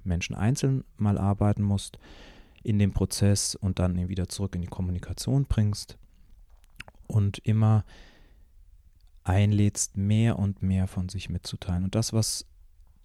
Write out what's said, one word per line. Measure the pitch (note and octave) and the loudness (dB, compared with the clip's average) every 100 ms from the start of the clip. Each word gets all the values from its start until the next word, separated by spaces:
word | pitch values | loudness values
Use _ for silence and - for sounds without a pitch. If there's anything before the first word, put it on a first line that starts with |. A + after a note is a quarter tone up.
Menschen | F#2+ E2+ - | -4 -2 -4
einzeln | - G#2 C#3 C3+ C3 - - | -2 0 0 0 -2 -4 -2
mal | G#2 G2 | 0 2
arbeiten | G2 G2 G#2 G2+ | 0 2 2 2
musst | G2+ G2+ - - - - - - - - | 0 0 -4 -16 -20 -20 -20 -20 -20 -10
in | - G#2 | 0 2
dem | G2 | 2
Prozess | - F#2+ - G2+ G2+ - | 2 -2 2 2 2 0
und | - F#2+ F#2+ | -4 -2 0
dann | F#2 F2+ | 0 0
ihn | F2+ | -2
wieder | F#2+ F2+ | -2 -4
zurück | - G2 F2 | -4 -4 -4
in | |
die | E2+ | -6
Kommunikation | - F2+ F2 - - - C#3 | -4 -4 -4 -6 -8 0 0
bringst | C3+ - G#2 G#2 - - - - - - - - - - - - - | 2 2 2 0 -8 -18 -20 -20 -20 -20 -20 -20 -20 -20 -20 -20 -4
und | A2 G2 - | 0 0 -2
immer | - A2 A2 G#2+ - - - - - _ - - - - - _ - - | 0 4 4 4 0 -10 -20 -20 -20 _ -20 -20 -20 -20 -20 _ -20 -8
einlädst, | - F#2+ G#2 G#2 G#2 - - G2 | 0 2 4 4 2 0 -6 -2
mehr | G2+ G#2+ A#2 - | 2 2 2 2
und | G2 F#2+ | -2 -2
mehr | F#2 F#2+ F#2 | 0 0 0
von | F#2+ F#2 | -2 -6
sich | F#2+ - | -6 -6
mitzuteilen. | F2 - - - F2 | -8 -8 -8 -4 -2
Und | F#2+ | 0
das, | A2+ A2+ | -2 0
was | A2 - - - - - - - _ | 0 -2 -4 -12 -20 -20 -20 -20 _